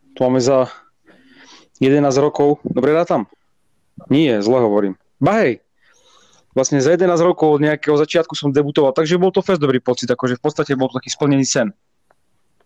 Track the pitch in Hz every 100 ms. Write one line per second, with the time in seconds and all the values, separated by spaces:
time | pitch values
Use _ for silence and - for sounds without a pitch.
0 | _ - 127 131 123 135 127 - _ _
1 | _ _ _ - - - _ - 135 143
2 | 143 131 147 147 143 147 - - 131 156
3 | 170 156 98 _ _ _ _ _ _ -
4 | - 135 156 107 104 127 113 104 101 95
5 | _ - 143 220 165 107 _ _ _ _
6 | _ _ _ _ _ 131 131 143 131 175
7 | 185 175 175 170 156 147 151 151 - 147
8 | 151 170 - 151 147 139 143 160 139 131
9 | 156 175 185 185 196 180 143 127 - 123
10 | 123 123 127 123 151 - 147 131 131 -
11 | - - 147 139 131 143 107 - _ _
12 | _ _ _ _ _ _